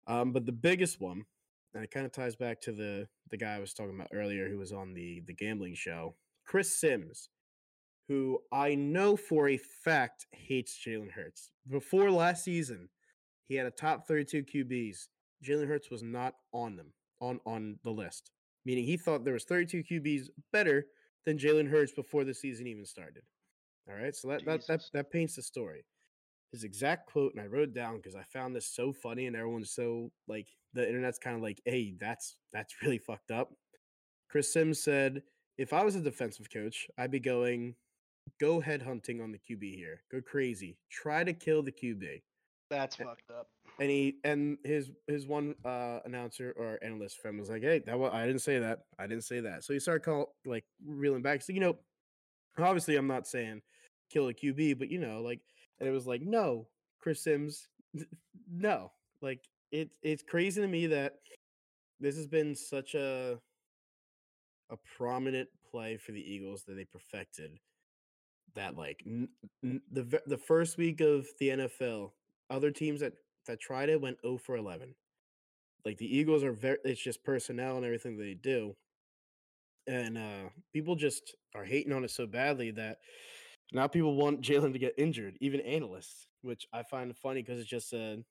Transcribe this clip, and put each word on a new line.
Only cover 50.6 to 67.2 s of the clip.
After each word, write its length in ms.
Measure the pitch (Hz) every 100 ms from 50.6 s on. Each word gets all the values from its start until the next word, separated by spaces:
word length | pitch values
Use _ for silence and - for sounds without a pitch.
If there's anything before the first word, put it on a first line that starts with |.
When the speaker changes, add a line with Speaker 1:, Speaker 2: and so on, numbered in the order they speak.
| - _ 147
Speaker 1:
reeling 360 | 143 143 131
back. 180 | 135 143
So, 100 | -
you 80 | 190
know, 180 | 180 - _ _ _ _ _ _ _ -
obviously 360 | 180 180 165 143
I'm 100 | 135
not 200 | 131 -
saying 360 | 127 113 107 _ _ _ _ _
kill 180 | 156 127
a 60 |
Q 200 | 117 143
B, 200 | 139 156
but, 160 | 131 135
you 100 | 180
know, 220 | 131 110
like, 200 | 120 123 _ _ _ -
and 80 | 135
it 40 |
was 160 | 135 127
like, 140 | 123
"No, 460 | 170 226 175 117 120 _ _ _
Chris 240 | 165 147
Sims, 440 | 160 143 147 151 - _
<laughs> 140 | _ 147
n-, 120 | 156 165 _ 185 -
no." 420 | 170 208 139 92 _ _ -
Like, 260 | 139 127 _ _ -
it, 200 | 151 156 _
it's 200 | 156 151
crazy 380 | - 170 196 190
to 60 | 196
me 200 | 170 165
that 320 | 147 139 - _ - _ _ _ _ _ -
this 160 | 139 151
has 120 | 147
been 280 | 160 151 139
such 400 | - 139 135 151
a, 440 | 135 131 127 120 _ _ _ _ _ _ _ _ _ _ _ _ -
a 80 | 117 - -
prominent 520 | 123 131 131 131 127 _ -
play 280 | 120 110 110
for 140 | -
the 100 | 104
Eagles 420 | 87 98 95 98 -
that 80 | 95
they 100 | 95
perfected 720 | 92 - 101